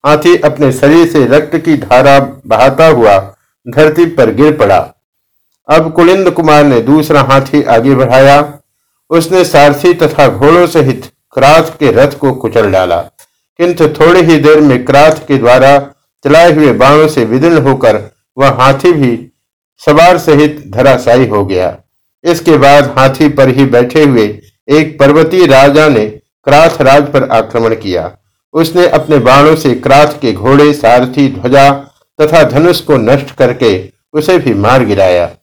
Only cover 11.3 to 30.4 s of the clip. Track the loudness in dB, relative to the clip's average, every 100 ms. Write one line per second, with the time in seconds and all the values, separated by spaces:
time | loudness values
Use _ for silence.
11.3 | -2 2 2 0 -4 -2 2 0 -2 -6
12.3 | -4 -4 -2 -2 -2 -2 -4 -6 _ _
13.3 | _ _ _ -4 -2 -4 0 0 2 2
14.3 | 2 2 2 2 0 0 2 2 0 -4
15.3 | -2 2 2 4 2 -2 _ _ _ 0
16.3 | 2 4 2 0 2 2 2 0 -2 -2
17.3 | 0 0 0 0 0 0 -2 -6 _ _
18.3 | -2 -2 0 -2 0 0 0 -2 -4 -10
19.3 | _ _ _ _ _ -2 2 2 2 0
20.3 | 2 0 -4 -10 -2 0 0 0 0 0
21.3 | -2 -4 -4 -6 -8 _ _ _ _ -6
22.3 | -4 0 2 4 2 0 -2 -2 0 -2
23.3 | 0 0 0 0 0 0 0 0 0 -2
24.3 | -6 -20 _ -2 -2 -2 0 2 2 0
25.3 | 0 2 4 4 2 0 0 -4 -10 _
26.3 | _ -2 2 2 0 2 2 0 -4 -2
27.3 | -4 -2 -4 -4 -4 -6 -8 -8 _ _
28.3 | _ _ -4 -2 0 0 0 0 0 2
29.3 | 2 2 0 -2 -4 0 2 0 -2 -6
30.3 | -4